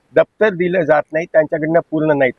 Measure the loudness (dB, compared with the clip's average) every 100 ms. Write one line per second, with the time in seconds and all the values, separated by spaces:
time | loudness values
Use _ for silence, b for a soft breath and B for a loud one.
0 | _ 0 0 0 -2 -2 -4 -2 0 0
1 | 0 -6 -2 0 0 -2 -2 -2 -2 -2
2 | 0 0 0